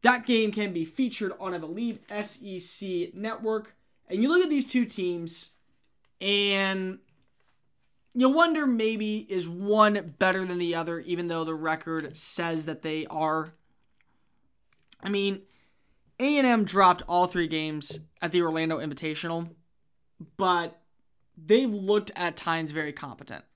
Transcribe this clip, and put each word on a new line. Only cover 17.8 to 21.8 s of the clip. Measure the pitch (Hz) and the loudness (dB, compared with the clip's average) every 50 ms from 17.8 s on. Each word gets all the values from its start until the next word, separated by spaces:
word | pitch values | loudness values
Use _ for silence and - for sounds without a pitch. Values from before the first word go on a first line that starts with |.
| 147 - - 156 156 _ _ _ | -6 -6 -8 -8 -10 _ _ _
at | - 170 | -8 0
the | 160 180 | 0 2
Orlando | 175 165 160 160 160 160 160 151 | 2 2 0 0 0 0 -2 -2
Invitational, | - 156 143 139 - 160 151 151 - 165 165 165 170 165 165 _ _ _ _ _ _ _ _ _ _ _ _ _ 160 - _ | -4 -6 -8 -6 -6 -6 -6 -6 -6 -6 -4 -6 -6 -8 -12 _ _ _ _ _ _ _ _ _ _ _ _ _ -20 -20 _
but | - 196 185 180 175 170 - - _ _ _ _ _ _ _ _ _ _ _ _ | -2 2 2 2 2 0 -2 -8 _ _ _ _ _ _ _ _ _ _ _ _
they've | - 160 156 208 247 269 247 | -20 2 4 4 4 4 2
looked | 208 202 | -2 -4